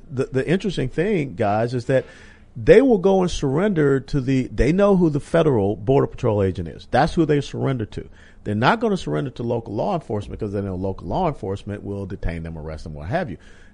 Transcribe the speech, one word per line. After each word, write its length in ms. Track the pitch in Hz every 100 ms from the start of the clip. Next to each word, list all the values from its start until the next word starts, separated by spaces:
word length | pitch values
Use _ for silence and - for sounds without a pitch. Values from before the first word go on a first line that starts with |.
| -
the, 140 | 123 120
the 220 | 131 135
interesting 400 | 190 202 160 127
thing, 460 | 156 202 185 143
guys, 400 | 90 101 107 120
is 100 | 123 127
that 200 | 131 - - - - - 117
they 240 | 110 208
will 160 | 269 202
go 240 | 190 190
and 100 | 180
surrender 680 | - 139 147 214 165 143 135
to 200 | - 147
the, 220 | 127 131 120
they 260 | 110 123
know 240 | 185 202 185
who 140 | 165
the 100 | 143
federal 560 | - 165 160 117 98 107
Border 300 | 104 139 127
Patrol 360 | - 120 104
agent 240 | 95 92 82
is. 200 | - -
That's 220 | 123 160
who 140 | 175 151
they 160 | 143
surrender 420 | - 117 131 127 107
to. 220 | - - - - -
They're 100 | -
not 260 | 104 139 220
gonna 160 | 226 185
surrender 340 | 147 151 135
to 100 | -
local 320 | 117 117 113
law 200 | 107 185
enforcement 460 | 170 - 107 101 98
because 140 | 104
they 80 | 101
know 140 | 98 92
local 320 | 98 92 85
law 200 | 147 170
enforcement 540 | 139 98 101 101 101
will 220 | 101 101 95
detain 360 | 95 87 85
them, 140 | 82 80
arrest 280 | 78 78
them, 100 | 80
what 140 | 73 82
have 200 | 170 135
you. 80 | 76 - - -